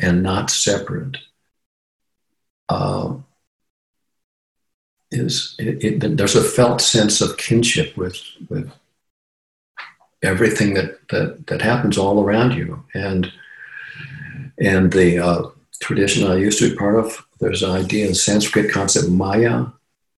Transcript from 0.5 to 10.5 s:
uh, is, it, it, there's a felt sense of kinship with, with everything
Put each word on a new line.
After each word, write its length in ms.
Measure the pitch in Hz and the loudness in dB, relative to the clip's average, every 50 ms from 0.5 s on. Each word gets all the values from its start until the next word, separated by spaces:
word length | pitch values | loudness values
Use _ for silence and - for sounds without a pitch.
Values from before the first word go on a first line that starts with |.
| - - - - 101 98 - - - - - - - - - - _ _ _ _ _ _ _ _ _ _ _ _ _ _ _ _ _ _ _ _ _ _ _ _ _ _ _ - | -2 -2 0 0 0 -2 -4 -6 -8 -8 -8 -8 -10 -12 -14 -20 _ _ _ _ _ _ _ _ _ _ _ _ _ _ _ _ _ _ _ _ _ _ _ _ _ _ _ -4
uh, 460 | - - 95 98 95 95 - - - - - _ _ _ _ _ _ _ _ _ _ _ _ _ _ _ _ _ _ _ _ _ _ _ _ _ _ _ _ _ _ _ _ _ _ _ _ _ | -4 -2 -2 -2 -2 -4 -4 -6 -6 -8 -14 _ _ _ _ _ _ _ _ _ _ _ _ _ _ _ _ _ _ _ _ _ _ _ _ _ _ _ _ _ _ _ _ _ _ _ _ _
is, 440 | - 127 123 - - - - - - - | -6 -4 -2 -2 -2 -4 -6 -8 -8 -6
it, 440 | 107 110 131 - - 107 - - - | -4 -4 -4 -2 -2 -2 0 0 0
it, 140 | 92 80 78 | 0 0 0
there's 180 | 101 101 - | 0 2 4
a 80 | 113 - | 2 2
felt 380 | - - - 123 120 - - | 2 2 4 4 4 4 2
sense 400 | - - - 113 107 104 104 - | 2 2 4 4 2 2 2 2
of 160 | 110 104 - - | 0 -2 -2 -4
kinship 580 | - - 117 113 113 - - 117 107 - - | -2 0 2 2 2 2 2 0 -2 -2 -4
with, 240 | - 92 92 92 - - - - - 87 - | -6 -8 -8 -8 -10 -14 -18 -20 -18 -12 -8
with 220 | - 147 - - - _ _ _ _ _ _ _ _ _ _ _ _ _ _ _ _ _ _ _ _ - - - - _ _ _ _ _ - | -8 -8 -8 -8 -12 _ _ _ _ _ _ _ _ _ _ _ _ _ _ _ _ _ _ _ _ -20 -20 -20 -20 _ _ _ _ _ -2
everything 500 | 92 95 92 117 107 | -2 2 2 2 2